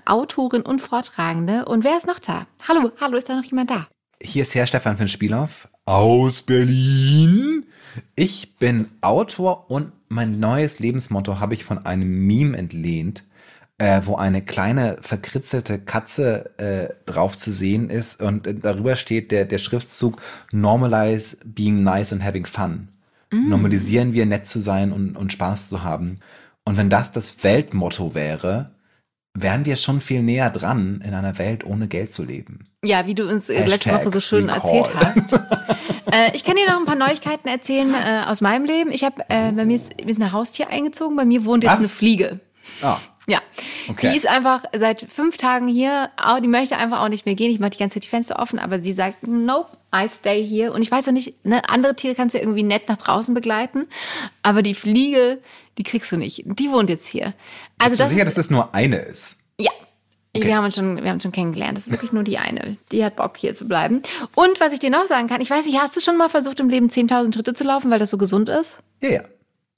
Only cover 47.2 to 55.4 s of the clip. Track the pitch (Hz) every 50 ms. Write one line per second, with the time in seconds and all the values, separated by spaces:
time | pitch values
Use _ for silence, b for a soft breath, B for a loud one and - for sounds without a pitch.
47.2 | - 208 196 196 226 240 233 208 202 202 196 - 202 196 - 208 - - - 233
48.2 | 240 - - - 240 - - - - 180 190 185 170 190 190 190 185 190 - -
49.2 | - 233 233 233 233 247 262 311 349 - - _ _ - - 190 196 220 - -
50.2 | - 202 208 214 214 214 214 214 226 233 - - 226 226 254 269 262 277 254 262
51.2 | 247 - - _ - 196 233 240 - - - 247 254 277 262 269 - 262 247 254
52.2 | 254 233 - 220 - 220 208 214 208 208 202 214 - - 214 - - - - 202
53.2 | 226 247 240 240 233 226 214 214 247 262 - 269 311 - B B B B B B
54.2 | 262 B B B - 208 202 220 196 202 196 - - 208 214 247 269 285 285 262
55.2 | 247 247 262 262